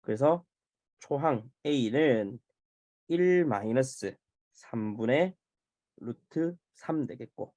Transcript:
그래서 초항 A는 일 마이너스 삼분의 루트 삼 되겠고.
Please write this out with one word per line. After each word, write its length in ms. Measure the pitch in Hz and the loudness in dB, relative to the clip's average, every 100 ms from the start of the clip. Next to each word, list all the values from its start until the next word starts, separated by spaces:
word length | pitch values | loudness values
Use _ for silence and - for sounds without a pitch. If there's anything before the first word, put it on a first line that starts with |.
그래서 420 | - 110 143 175 - _ _ _ _ _ | -4 0 2 2 -4 _ _ _ _ _
초항 500 | - 143 160 117 117 _ 147 | -6 0 0 0 -6 _ -2
A는 720 | 143 113 131 156 113 98 120 _ _ _ _ _ _ - | 0 2 2 4 4 0 -8 _ _ _ _ _ _ -4
일 380 | 170 180 180 160 | 0 4 4 2
마이너스 720 | 104 107 123 131 - 98 - _ _ _ | 0 0 0 0 -4 -10 -10 _ _ _
삼분의 840 | _ - 117 107 107 113 139 185 - _ _ _ _ _ _ | _ -10 -6 -6 -4 0 2 0 -4 _ _ _ _ _ _
루트 600 | 117 117 _ 160 165 175 _ | -12 -12 _ -4 -4 -6 _
삼 320 | _ - 156 127 | _ -6 -4 -4
되겠고. 480 | - 117 - - | -10 -16 -14 -14